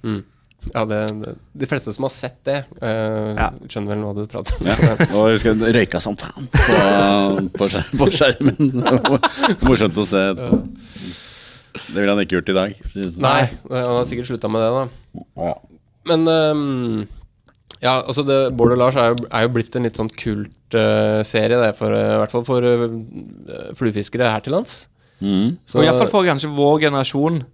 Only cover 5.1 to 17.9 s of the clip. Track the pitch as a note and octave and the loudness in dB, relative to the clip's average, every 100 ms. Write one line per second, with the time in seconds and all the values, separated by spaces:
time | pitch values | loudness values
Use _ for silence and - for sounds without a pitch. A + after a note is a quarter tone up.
5.1 | G2+ A2 A2 A#2 A2 A2+ A#2 G2 F2 G#2 | 4 4 4 2 2 2 2 2 -2 -4
6.1 | G2+ - - C3 - - - G2 G2+ G2+ | -6 -10 -14 0 2 4 4 4 4 4
7.1 | G2+ G2 G2 F#2+ - G2 F#2+ - - F#3 | 4 2 0 -2 -2 0 0 -4 2 2
8.1 | F3+ C#3 A#2+ C#3+ - C#3+ B2+ - B3+ A#3+ | 4 2 4 0 2 0 2 2 2 2
9.1 | - E4 - C#4 F3+ - A#2 G#2+ E2 G2 | 2 0 0 0 2 2 4 2 2 0
10.1 | G2 G2 F#2 B2 - - - - - F#2 | 2 0 -2 0 0 -2 -14 -20 -14 -14
11.1 | E2+ - - - - _ - - F#2+ G2+ | -14 -16 -20 -20 -20 _ -18 -8 -2 0
12.1 | G2+ F#2 F2+ E2+ F#2 G2 F#2+ - G2 F#2+ | 0 0 -2 0 0 0 -6 -12 -8 -8
13.1 | E2+ C3 C#3+ B2+ - - B2+ B2 A#2+ B2 | -2 0 2 0 -4 -8 -4 -2 -2 -2
14.1 | B2 B2 A#2 G#2+ A2 A2+ B2+ B2+ - - | -6 -8 -6 -4 0 0 -2 -4 -10 -20
15.1 | - - - E2+ - _ _ _ _ D#3+ | -20 -20 -8 -6 -8 _ _ _ _ 0
16.1 | E3 D#3+ D#3+ D#3 D3+ C#3+ B2+ A#2+ A2 G2+ | 2 4 4 2 0 -2 -2 -2 -4 -6
17.1 | - - _ _ _ _ - B2 | -14 -20 _ _ _ _ -2 0